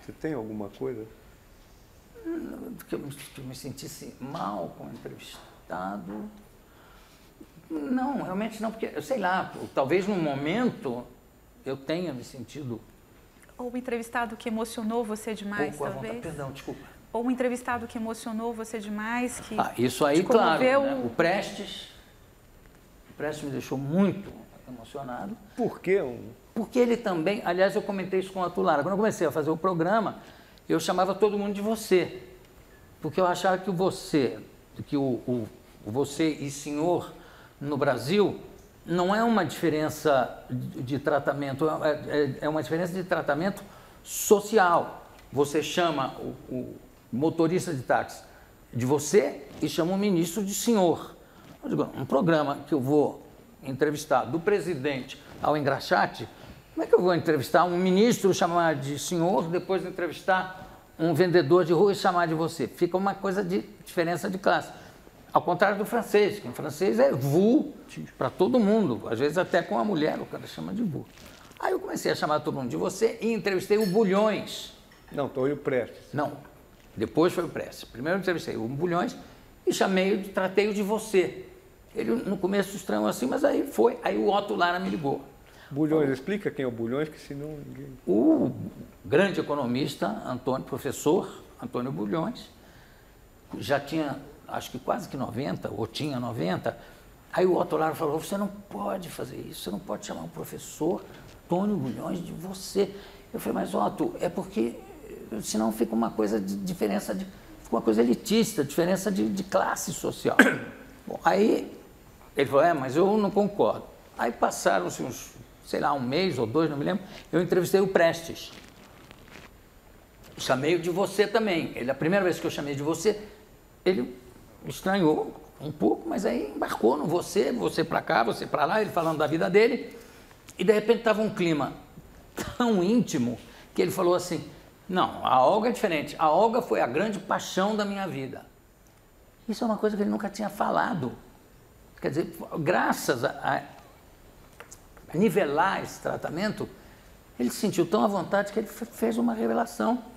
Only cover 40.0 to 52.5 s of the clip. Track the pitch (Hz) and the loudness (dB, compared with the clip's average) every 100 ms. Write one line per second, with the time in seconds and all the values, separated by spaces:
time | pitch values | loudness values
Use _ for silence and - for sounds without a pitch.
40 | 151 139 117 - - 127 127 - 127 139 | 4 4 2 -4 -8 -6 -6 -8 -4 -2
41 | - 143 165 139 143 135 160 156 156 147 | 2 2 0 -2 -4 -2 -2 0 0 0
42 | - 147 143 127 151 156 151 160 180 185 | 0 0 0 0 -2 -2 -2 -2 -2 -4
43 | 180 170 147 143 185 - - - - - | -2 -2 0 0 0 -4 -12 -20 -20 -20
44 | - - - 208 202 220 180 165 - - | -12 -8 4 4 6 4 6 4 2 -8
45 | - - - 123 143 156 143 - 170 151 | -18 -20 -8 0 2 2 0 2 2 2
46 | 127 - 127 123 - 127 123 - - - | -2 -4 -10 -12 -8 -8 -8 -12 -20 -20
47 | - 113 156 160 160 180 - 143 117 123 | -8 0 0 4 2 2 -2 -6 2 2
48 | 110 - - - - - - 117 127 143 | 2 -10 -20 -20 -20 -20 -10 -4 2 2
49 | 143 208 285 - - - 151 - 160 190 | 4 4 4 -4 -14 -6 -4 0 0 2
50 | 208 175 165 - 196 202 - 220 180 147 | 2 2 2 -2 -4 -2 2 4 4 2
51 | - - - - - - 269 170 - - | -4 -18 -20 -20 -20 -14 -4 -2 -2 -4
52 | 135 254 185 160 139 | 0 2 4 4 2